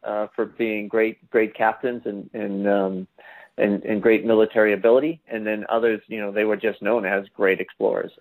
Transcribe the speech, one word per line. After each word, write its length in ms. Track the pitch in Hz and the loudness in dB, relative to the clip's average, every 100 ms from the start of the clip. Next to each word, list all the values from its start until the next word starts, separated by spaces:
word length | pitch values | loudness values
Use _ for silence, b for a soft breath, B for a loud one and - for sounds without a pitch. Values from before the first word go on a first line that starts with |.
uh, 240 | 113 104 107 - | -8 -6 -6 -4
for 100 | 107 | -6
being 420 | - 113 107 104 | -2 -4 -4 -4
great, 420 | 113 110 110 _ | 0 0 -2 _
great 260 | 120 110 - | 0 0 0
captains 480 | 110 - 127 120 113 | 0 0 -4 -6 -8
and, 240 | 101 - | -10 -10
and, 340 | 113 104 98 101 | -8 -6 -2 0
um, 400 | 101 95 95 95 _ B B B - | 2 0 -4 -10 _ B B B -2
and, 260 | 104 101 | 0 0
and 180 | 107 107 | -2 0
great 200 | 117 110 | 4 2
military 480 | 113 110 110 113 107 | 4 4 4 4 2
ability. 480 | 101 113 123 151 165 - | 4 4 4 4 -6 -10
And 180 | 113 107 | -8 -6
then 200 | 107 101 | -6 -2
others, 320 | 117 113 107 - | 0 0 -2 -6
you 120 | 110 | -8
know, 120 | 104 | -6
they 140 | 101 107 | -2 0
were 100 | 104 | 0
just 240 | 113 101 | -2 -4
known 240 | 101 117 95 | -2 0 0
as 200 | 98 98 - | -2 -4 -2
great 240 | 98 90 | 0 0
explorers, 520 | 92 - 101 - - - | -4 -4 -2 -2 -6 -8